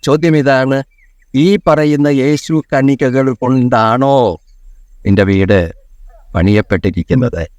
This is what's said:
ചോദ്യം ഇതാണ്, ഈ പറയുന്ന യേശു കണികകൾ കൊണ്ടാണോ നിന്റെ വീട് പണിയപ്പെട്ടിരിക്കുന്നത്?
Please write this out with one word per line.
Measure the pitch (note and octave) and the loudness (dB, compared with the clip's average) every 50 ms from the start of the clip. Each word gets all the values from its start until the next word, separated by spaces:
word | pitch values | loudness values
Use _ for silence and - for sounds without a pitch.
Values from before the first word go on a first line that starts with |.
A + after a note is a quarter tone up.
| - | 0
ചോദ്യം | - C#3 D#3 D3+ E3+ D#3+ D3+ | 0 0 0 2 2 0 2
ഇതാണ്, | C#3 C#3 C3+ C3 C3 C3 C3+ C3+ C3+ _ _ _ _ _ _ _ _ _ _ | 2 2 0 0 0 -2 -2 -4 -4 _ _ _ _ _ _ _ _ _ _
ഈ | C3 D3 F#3 G3+ G3+ - | 0 2 2 2 0 0
പറയുന്ന | - D#3 D#3 D3+ D3+ D3 C#3+ C#3+ D3 C#3+ C3+ | 0 0 2 2 0 0 0 0 0 0 0
യേശു | B2+ C#3 D3+ C#3+ - - D#3+ D#3 C#3+ _ | 0 0 -2 -2 -4 -4 -4 -4 -4 _
കണികകൾ | - C#3 C3 C3+ C#3 B2+ C3 B2+ B2 C3 C3+ C3+ B2+ G#2+ | -2 0 0 0 0 0 -2 -2 0 0 0 -2 -2 -4
കൊണ്ടാണോ | - B2 C3 C3 B2 B2 B2 A2+ A2 A2 A2+ B2+ C3+ C#3 C#3 C#3 A#2+ G#2 E2+ D#2 _ _ _ - - - - - - _ - - - | -2 -2 0 0 0 0 0 0 2 0 0 0 0 0 2 2 2 0 -2 -6 _ _ _ -20 -20 -20 -20 -20 -20 _ -20 -10 -2
നിന്റെ | G2+ G2+ G#2 G2+ F#2+ | -2 0 2 2 2
വീട് | G2 F#2+ G2 F#2 G2+ F#2+ F2 E2 - - _ _ - - - - - - - - - | 2 0 2 2 2 0 0 -2 -8 -14 _ _ -20 -20 -20 -20 -20 -20 -20 -10 -4
പണിയപ്പെട്ടിരിക്കുന്നത്? | - E2+ G2 G#2 G#2 G#2 _ - F2+ - G2+ F2+ - E2 _ - C3 B2 A#2 - F2 E2 - _ | -2 0 2 2 2 0 _ -4 -2 -2 -4 -4 -4 -4 _ -2 -2 0 -2 -4 -6 -8 -10 _